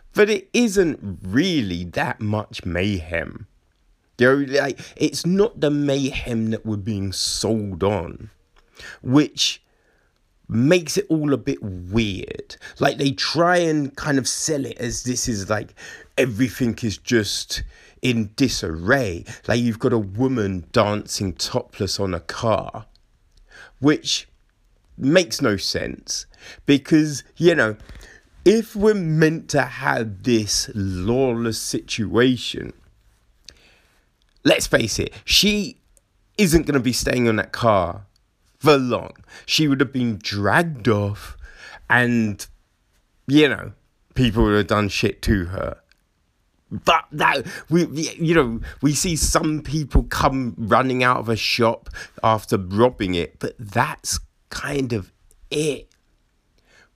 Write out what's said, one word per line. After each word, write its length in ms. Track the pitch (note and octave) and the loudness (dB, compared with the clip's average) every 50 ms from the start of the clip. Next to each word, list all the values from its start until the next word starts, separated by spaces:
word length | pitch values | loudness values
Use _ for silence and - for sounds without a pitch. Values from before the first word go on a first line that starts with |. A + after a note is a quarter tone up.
| - - - | -20 -4 2
but 160 | - G#3+ G3+ | 2 4 4
it 180 | G#3+ - - _ - | 2 0 -4 _ 0
isn't 640 | A3 A#3+ A3+ F#3 G3+ F3+ D#3+ A#2+ - - G2+ F#2 E2 - | 2 2 4 4 2 2 2 0 -2 -6 -10 -10 -8 -6
really 600 | F#2 F#2+ B2+ F3+ G3 E3+ D3 A2 F#2+ F2 E2+ F2+ | 0 2 2 2 2 2 0 0 -2 -4 -6 -6
that 380 | F2 - C3+ D3+ F3+ - - | -6 -4 -4 -2 -2 -4 -4
much 420 | G#2+ G#2 G#2 G#2+ G#2 - - - - | -4 -2 -2 -4 -4 -6 -12 -10 -8
mayhem. 840 | - E2 F2 F#2+ G#2 G2+ F2+ D#2+ D#2+ E2 E2 D2+ E2 E2+ - - - _ _ _ _ _ _ _ _ _ _ _ _ _ - | -4 -2 -2 0 0 -2 -4 -4 -6 -6 -6 -6 -6 -10 -14 -18 -18 _ _ _ _ _ _ _ _ _ _ _ _ _ 4
You 80 | A#2+ | 4
know, 320 | B2+ C3+ C#3+ C#3+ C3 C3+ C#3+ | 6 6 4 2 0 0 0
like, 180 | C3+ C#3 - - - - - | 0 0 -4 -8 -14 -18 -4
it's 300 | - D#3+ D3 - - - | -2 -2 -2 0 -2 -2
not 340 | E3+ F#3 G3 G3+ - - - | 0 2 2 2 2 0 0
the 120 | D#3+ D3 | 0 0
mayhem 800 | D3 D3 C#3+ C#3+ C3+ C#3 C3+ B2+ - - - B2+ A#2+ A2+ A2 A2 | 2 2 0 0 0 0 -2 -2 -4 -6 -6 -4 -4 -2 -2 -2
that 120 | A2 G#2+ - | -4 -4 -4
we're 140 | A2 G#2+ | -6 -6
being 340 | G#2 F#2 A2+ G#2+ G2 G2 G2 | -4 -4 -4 -4 -4 -4 -4
sold 720 | F#2 - - - - - - G2 A2+ A2+ G#2 G2+ F#2 E2 F#2+ | -4 -4 -4 -4 -4 -2 -2 0 0 -2 -2 -6 -4 -2 0
on, 460 | G2+ G#2 F#2 E2 - - - - A2 - _ _ _ _ _ _ _ _ - - - - - | 0 0 -2 -4 -8 -12 -14 -16 -20 -20 _ _ _ _ _ _ _ _ -20 -20 -20 -20 -10
which 600 | - B2 B2+ D3 D3 - - - - - - - _ _ _ _ _ _ _ _ _ _ _ _ _ _ _ _ _ | -2 2 4 4 4 2 0 -2 -4 -4 -4 -6 _ _ _ _ _ _ _ _ _ _ _ _ _ _ _ _ _
makes 500 | - A2 A2 B2 C#3+ F3+ F3+ E3 D3 - | -4 0 2 4 4 4 4 2 -2 -4
it 100 | F#3+ - - | -4 -2 0
all 240 | D#3+ D#3 D3+ D3 C#3 | -2 0 2 0 0
a 40 | |
bit 240 | A#2+ - C#3 C#3 - A2+ | 0 -2 -4 -6 -4 -6
weird. 920 | G#2 F#2 F2+ F2 F2 G2 A#2 A2+ G2+ F#2 F#2+ - - - - - - - - - - - - | -10 -10 -10 -8 -2 0 0 0 0 -2 -6 -8 -10 -12 -14 -14 -16 -20 -20 -20 -20 -6 -2
Like, 180 | C#3+ C#3+ C3 | -2 -2 0
they 140 | A#2+ D3 C#3 | 0 -2 -2
try 460 | C3+ - - - - D3 E3+ F3 F3+ | -2 -2 -4 -2 0 2 2 4 4
and 380 | F3+ F3 D#3+ D#3 D3+ C#3+ C3+ - | 2 2 2 0 0 -2 -4 -8
kind 240 | - - D3+ C#3+ C3+ | -8 -4 -2 0 0
of 80 | A#2 | 0
sell 380 | - - - - D3+ D#3 C#3 C3 | -2 -4 -4 -4 -4 -2 -4 -4
it 120 | A2 - | -6 -8
as 260 | - A2+ A#2+ A2+ - - | -8 -6 -6 -6 -6 -6
this 240 | B2 B2 - - | -6 -4 -4 -4
is, 220 | C3 A2+ G2+ F#2+ F2+ | -4 -4 -4 -4 -4
like, 240 | G#2+ G#2 - - _ - - - - - - _ _ | -4 -4 -4 -8 _ -20 -20 -20 -20 -20 -20 _ _
everything 600 | - C3+ C3 G#2+ G2 C3 A2+ - - B2+ A#2 A2 - - | 0 0 0 0 0 -2 -2 0 -2 -2 -2 -2 -2 -4
is 140 | A2 F#2+ | -6 -6
just 640 | - _ - A#2+ A2+ G#2+ - - - - - - - - - - - - - _ _ - | -6 _ 0 2 2 2 0 -4 -6 -8 -8 -8 -8 -8 -10 -14 -20 -20 -20 _ _ -2
in 280 | C3 B2 A2+ A2 G2+ - | 0 0 0 -2 -4 -2
disarray. 880 | - C#3 A#2 - - - F2 D#2+ D#2+ E2+ G2 C3 C#3+ B2 G2 E2+ - - - - - - | 0 0 0 0 -2 -4 -6 -6 -4 0 2 2 2 2 -2 -4 -8 -10 -14 -18 -10 -4
Like, 140 | - A2+ A#2+ | -2 0 0
you've 180 | A#2+ A#2+ G#2+ - | 0 0 -2 0
got 140 | - B2+ A#2+ | 0 0 2
a 40 | |
woman 680 | A2+ G#2 F#2+ F#2+ G#2+ C3 C3 C3+ A#2 G#2 G2 F#2+ F2+ D#2+ - | 0 0 -4 -2 -2 0 0 0 0 -2 -2 -4 -6 -8 -2
dancing 640 | - A#2+ G#2 G#2 G#2 G#2 - - - - G#2 F#2 D#2 | 0 2 2 2 0 -2 -4 -8 -6 -4 -4 -6 -4
topless 640 | - - - - B2 - - - - G#2 F#2 - - | -6 -8 -6 -4 -6 -6 -6 -6 -6 -4 -4 -2 -4
on 140 | G2+ F#2+ F2 | -2 -4 -4
a 60 | F2 | -6
car, 640 | - - - - - A2+ G#2 - - - - G#2+ G#2+ - _ _ _ _ _ _ _ _ _ _ _ _ - - - - _ _ | -6 -10 -8 -4 0 0 0 0 -2 -6 -12 -14 -16 -16 _ _ _ _ _ _ _ _ _ _ _ _ -20 -20 -20 -20 _ _
which 480 | B2+ D3 D3+ - - - - - - - _ _ _ _ _ _ _ _ _ _ _ _ _ | 2 2 2 2 0 -4 -6 -6 -6 -12 _ _ _ _ _ _ _ _ _ _ _ _ _
makes 460 | - A#2+ C3+ D#3+ F#3+ F3+ - - - | -2 0 2 4 4 2 2 -2 -2
no 160 | C#3 A#2 G2+ | 0 0 0
sense 720 | F#2 - - - - - B1 B1+ - - - - - - - _ _ - - - - _ | 0 -2 -4 -6 -6 -6 -8 -10 -12 -12 -10 -10 -10 -10 -14 _ _ -20 -20 -20 -4 _
because, 560 | - C#3+ C3+ - - E3+ D3+ D#3 D3+ C#3+ A#2 - _ _ | 2 2 2 4 4 4 4 4 2 -2 -8 -12 _ _
you 180 | - D#3 F3 E3 | 2 2 4 4
know, 200 | D3 A#2 G#2+ G#2+ - - - - - - - - - _ _ _ - - | 4 2 0 0 -4 -12 -20 -20 -20 -20 -20 -20 -20 _ _ _ 2 4
if 300 | F3+ G#3+ A3+ A3 - - | 4 4 4 2 -2 -4
we're 180 | G#3 G3 A3 G#3+ | 2 2 2 4
meant 560 | G3+ F3 D#3+ D#3 D#3 D#3+ D#3 D#3+ D#3+ - - | 2 0 0 4 4 4 4 2 0 -4 -2
to 120 | - C#3+ | 0 0
have 640 | B2+ C3 - - C3+ C#3+ C3+ B2+ A#2 A2 G2 F#2 F#2+ | 0 0 -4 -4 -2 -2 0 0 -2 -4 -8 -4 0
this 460 | B2 A#2+ A2 G#2+ G#2 - - - - - | 2 2 2 2 0 -2 -4 -4 -4 -6
lawless 840 | G#2+ G2 G2 F#2 F2+ F2+ G#2 A#2+ C3 C3+ B2+ A#2 A#2 A#2 A#2 G#2+ - | -4 -4 -4 -4 -2 -2 0 2 2 2 0 0 -2 -2 -4 -4 -4
situation, 1120 | - - - A2+ - - - - G#2+ F2 F2+ A2 B2 C3 B2+ A2+ - - - - - B1 - _ _ _ _ _ _ _ _ _ _ _ _ _ _ - - _ _ _ _ _ _ _ _ _ _ _ _ _ _ _ _ _ - | -6 -6 -6 -6 -6 -6 -6 -4 -4 0 2 4 4 4 4 0 -4 -6 -8 -8 -10 -10 -14 _ _ _ _ _ _ _ _ _ _ _ _ _ _ -20 -20 _ _ _ _ _ _ _ _ _ _ _ _ _ _ _ _ _ 2
let's 240 | C#3 - - - | 2 2 2 2
face 320 | - - - - G#2+ - - | 2 2 2 2 0 -2 -4
it, 140 | - - - - - | -4 -4 -6 -10 -4
she 560 | - - - - G#3 G#3 G#3 G3 C#3 - - _ _ _ _ _ _ _ _ _ _ _ | 0 2 4 4 4 2 2 -2 -6 -10 -16 _ _ _ _ _ _ _ _ _ _ _
isn't 300 | - G#3 E3+ D3+ E3 D3+ | 2 4 4 4 4 4
gonna 140 | - C#3+ C3+ | 2 0 0
be 100 | A2 B2+ | 0 0
staying 360 | A#2 - - C#3 B2+ B2+ A#2+ | -2 0 -2 0 0 2 2
on 100 | A#2 A2 | 2 2
that 160 | G#2+ - - - | 0 -2 -4 -4
car 520 | - A#2+ A#2 G#2 F#2+ F2 E2+ G2 G#2 G2+ - _ _ _ _ _ _ _ _ _ _ | 0 2 4 4 4 2 0 -4 -10 -16 -20 _ _ _ _ _ _ _ _ _ _
for 180 | - D#3 D3 | 4 4 4
long. 380 | C#3 B2+ B2 A2+ F#2 F2 - - - - - - - - | 4 4 0 -2 -4 -4 -8 -16 -20 -20 -20 -20 -16 -6
She 220 | - - - D#3+ | -2 0 2 2
would 120 | D3 C#3 C3 | 2 2 2
have 140 | C#3+ - - | 0 0 0
been 260 | B2+ B2 A#2+ A2 - | -2 -2 -2 -2 -4
dragged 680 | - - G#2 G2+ G2+ G2+ G#2+ D#3 F3 E3+ D3+ A#2+ G2 B2 | -6 -6 -4 -2 0 2 2 2 2 0 -4 -2 0 2
off 480 | G#2+ G2+ G#2 G#2 G#2 - - - - - - - - - - - - - - - | 2 2 0 -2 -4 -8 -12 -16 -18 -18 -20 -20 -20 -20 -20 -20 -20 -18 -2 0
and, 560 | A#2 B2 B2 A#2+ A#2+ A#2 A2 G#2+ G2 - - - - _ _ _ _ _ _ _ _ _ _ _ _ _ _ | 2 4 4 4 2 2 0 0 -2 -6 -12 -16 -18 _ _ _ _ _ _ _ _ _ _ _ _ _ _
you 200 | - C3+ D3+ D3+ | 2 6 6 6
know, 240 | C#3 A2 - - G2+ - _ _ _ _ _ _ _ _ | 6 4 -2 -6 -10 -14 _ _ _ _ _ _ _ _
people 300 | B2+ B2+ A#2 F#2+ A#2 A2+ | 0 2 2 4 4 4
would 140 | G#2+ G#2 | 6 6
have 100 | G#2 G2+ | 4 4
done 220 | G2+ A2 G#2 G#2 G2 | 4 2 2 2 2
shit 320 | - - - G2+ - - - | 0 0 0 0 0 -2 0
to 220 | - A2 G2 F2 | 2 2 2 2
her. 320 | E2 F#2 F#2+ - - - - _ _ _ _ _ _ _ _ _ _ _ _ _ _ _ _ _ _ | -2 -4 -6 -6 -6 -8 -10 _ _ _ _ _ _ _ _ _ _ _ _ _ _ _ _ _ _
But 360 | - - - - E3 - - - D3 | -12 -2 2 2 2 2 0 -6 -4
that, 320 | D3+ F3 E3 C#3+ C#3 A2+ - - - - - | -2 0 0 0 -2 -4 -8 -14 -16 -4 0
we, 160 | D#3 F3 E3+ | 2 2 2
we, 240 | - B2+ D3 C#3+ B2 | 0 -2 -6 -6 -8
you 240 | G#2+ - E3 D#3+ E3+ | -6 -4 0 2 4
know, 240 | E3 C#3 A#2 A2+ A2 - - - - | 4 2 2 -2 -6 -8 -12 -6 -2
we 120 | - D3 D3 | 0 0 0
see 220 | - - F#3 E3 | 0 0 -2 -2
some 460 | C#3+ - - - D#3+ D#3+ D#3 D#3 D3+ | 0 0 0 0 2 0 0 -2 -4
people 420 | D3+ - C#3 D#3+ D3 B2 - C#3 A#2+ | -4 -4 -4 -4 -2 2 2 2 2
come 520 | - - - - C#3+ C3+ C3+ C3 A#2 F2+ | 2 0 0 0 0 0 0 -2 -4 -6
running 460 | - A2+ G2 A#2 A#2+ C3 C3 B2 B2+ B2+ | -6 0 2 2 4 4 2 2 2 2
out 140 | B2 B2+ | 2 2
of 120 | B2 A2+ A2+ | 0 0 -2
a 60 | A2 | -2
shop 540 | G2+ - - - - A#2 A2+ A#2 - - - - - - - _ - | -2 -2 -2 0 2 2 2 2 -2 -8 -14 -16 -16 -16 -18 _ 0
after 360 | - A2+ A2 G#2+ - - A#2 | 2 2 2 2 0 -2 -2
robbing 580 | G2+ F#2 F2+ F#2+ G#2 A#2+ B2 B2 - G#2+ F#2 F2+ | -2 -2 -2 2 4 4 4 4 0 -2 -2 0
it, 240 | F2 D#2+ - - _ | -2 -2 -4 -6 _
but 160 | - A2 - | -10 -10 -10
that's 640 | - G#2+ G2 - A#2 C3 C#3+ - - - - - - - - _ _ _ _ | -12 -14 -4 -2 -2 -2 -2 -4 -8 -8 -6 -6 -6 -8 -12 _ _ _ _
kind 420 | - - - C#3+ D3 C#3 C3+ A#2+ | -12 -10 -8 -4 -4 -4 -2 -2
of 220 | A#2+ G#2 F#2 - _ _ _ _ _ _ - - | -4 -6 -6 -10 _ _ _ _ _ _ -14 -8
it. 400 | - D3 D#3 D3+ C3 - - - _ _ _ _ _ _ _ _ _ _ _ _ _ _ _ _ _ _ _ _ _ | -4 -4 -2 -2 -4 -6 -10 -18 _ _ _ _ _ _ _ _ _ _ _ _ _ _ _ _ _ _ _ _ _